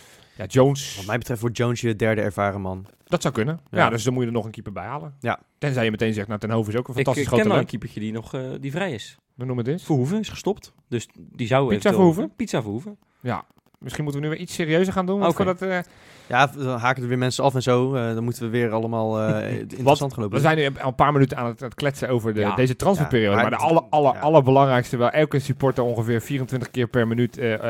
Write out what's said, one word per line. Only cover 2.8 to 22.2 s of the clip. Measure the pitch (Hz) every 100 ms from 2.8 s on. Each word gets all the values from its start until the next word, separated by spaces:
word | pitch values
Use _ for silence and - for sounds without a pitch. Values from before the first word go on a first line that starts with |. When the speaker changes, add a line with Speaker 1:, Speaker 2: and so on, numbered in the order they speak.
| 98 _
Speaker 1:
Dat | _ 165
zou | 156
kunnen. | 127 110 165 -
Ja, | -
Speaker 2:
Ja. | 131
Speaker 1:
dus | 113
dan | 127
moet | 127
je | 117
er |
nog | 117
een | 107
keeper | 107 104
bij | 95
halen. | 101 147 156 139
Speaker 2:
Ja. | 120 98 _ _
Speaker 1:
Tenzij | 147 127
je | 113
meteen | 107 110
zegt, | 107 101
nou, | 107
Ten | 110
Hoven | 113 107
is | 113
ook | 127
een | 123
Speaker 3:
Ik, |
Speaker 1:
fantastisch | 139 139
Speaker 3:
eh, | 139
Speaker 1:
groot | 220
Speaker 3:
ken | 214
al | 165
een | 117
Speaker 1:
talent. | 117
Speaker 3:
keepertje | 117 -
die | 107
nog, | 113 113
eh, | 135 131 -
die | 139
vrij | 156 196
is. | 110 - - _
Speaker 1:
We | -
noemen | 127 127
dit. | 117 175
Speaker 3:
Verhoeven | - 143 131 214
is | 208
gestopt. | - 180 214 - _ _
Dus | 117 - -
die | - - 113
zou | 131 135
Speaker 1:
Pizza | 202 208
Speaker 3:
eventueel |
Speaker 1:
Verhoeven? | 202 180 160 311 -
Speaker 3:
Pizza | 220 165
Verhoeven. | 107 107 208 208 _ _
Speaker 1:
Ja. | 123 98 - _ _ _
Misschien | 131 -
moeten | 151 139
we | 151
nu |
weer | 160
iets | 175
serieuzer | - 160 160 190
gaan | 190 185
doen, | 202
want | 170
Speaker 3:
Oké. | 165
Speaker 1:
voordat, | 190 180
eh, | 190 180 - - - - -
Speaker 2:
Ja, | 123 139
v-, |
dan | 143 131 123
haken | 123 131
er | 123
weer | 127
mensen | 127 -
af | 135
en | 127
zo. | 123 123 131
Eh, | 135 117
dan | 113
moeten | 120 120
we | 117
weer | 120 117
allemaal, | 113 113 113 110 110
eh, | 107
Speaker 1:
<laughs> |
Speaker 2:
het | 107 104 110
interessant | 107 127 131 147
Speaker 1:
Want | 139
Speaker 2:
gaan | 127
lopen. | 104 131
Speaker 1:
we |
zijn | 160 160
nu | 139 131
een | 135
paar | 120 143
minuten | 143 135 139
aan | 117
het, | 110
het | 127
kletsen | - 143 139 120
over | 123